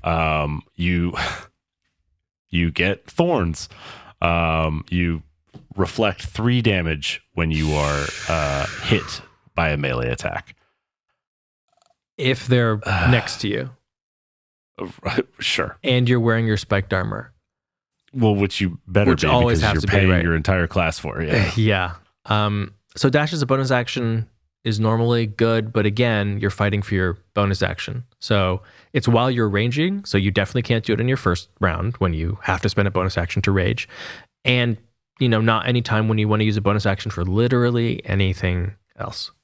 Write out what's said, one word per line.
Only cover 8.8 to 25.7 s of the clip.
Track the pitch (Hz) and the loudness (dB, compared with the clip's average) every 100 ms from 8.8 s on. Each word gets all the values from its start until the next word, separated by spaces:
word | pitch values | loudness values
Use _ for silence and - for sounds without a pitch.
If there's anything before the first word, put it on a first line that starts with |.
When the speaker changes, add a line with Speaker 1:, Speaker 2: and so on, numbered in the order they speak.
Speaker 1:
hit | - 107 76 - - _ _ | 0 0 -2 -12 -16 _ _
by | - 80 | -2 0
a | 73 | 0
melee | 69 120 - | -2 -2 -4
attack. | - - 50 - - _ _ _ _ _ _ _ _ _ _ _ _ _ _ _ - | -4 -6 -8 -12 -20 _ _ _ _ _ _ _ _ _ _ _ _ _ _ _ -4
Speaker 2:
If | 131 127 - | 0 0 2
they're | 123 117 107 | 4 4 0
Speaker 1:
<sighs> | - 95 87 | -2 0 4
Speaker 2:
next | 123 - - | 2 0 -6
to | 107 | -4
you. | 113 131 - _ _ _ _ _ _ _ _ _ - | -4 -6 -14 _ _ _ _ _ _ _ _ _ -12
Speaker 1:
Uh, | 90 - 92 117 - | -12 -8 -4 -4 -4
<laughs> | - | -6
sure. | - - - - | -4 -2 -4 -4
Speaker 2:
And | - 123 123 | 0 2 4
you're | 123 | 4
wearing | 117 113 113 | 4 2 2
your | 104 | -2
spiked | - 98 95 92 | 0 -2 0 -2
armor. | 104 104 117 _ _ _ _ _ _ _ _ | -2 -6 -10 _ _ _ _ _ _ _ _
Speaker 1:
Well, | 131 110 | 0 2
which | 101 101 - | 4 0 0
you | 95 - - | -4 -4 -2
better | 92 104 | 2 4
Speaker 2:
Which | - | 2
Speaker 1:
be | - | 4
Speaker 2:
always | 123 120 98 | 4 4 4
Speaker 1:
because | 107 | 2
Speaker 2:
has | 80 | 2
Speaker 1:
you're | |
Speaker 2:
to | 98 | 2
be, | |
Speaker 1:
paying | 98 95 | 4 4
Speaker 2:
right. | 90 | 4
Speaker 1:
your | 85 82 | 2 0
entire | 78 92 85 | 0 0 0
class | 95 82 - | 0 -2 -4
for | - - | -8 -6
it. | 80 | -2
Yeah. | 117 92 | 0 0
Speaker 2:
<laughs> | 113 | 2
Yeah. | 107 98 90 87 _ _ - | 2 2 -2 -8 _ _ -2
Um, | 107 104 104 101 - _ - | 0 0 -2 -6 -10 _ 0
so | 139 | 2
dash | 147 151 | 2 0
as | 165 | -2
a | 131 | 0
bonus | 135 131 | 0 2
action | 123 123 - 117 113 110 _ _ _ | 0 -2 -4 -2 -2 -4 _ _ _
is | 113 107 | -4 0
normally | 110 113 117 117 113 | 2 2 2 2 0
good, | 104 113 113 110 | 0 2 2 0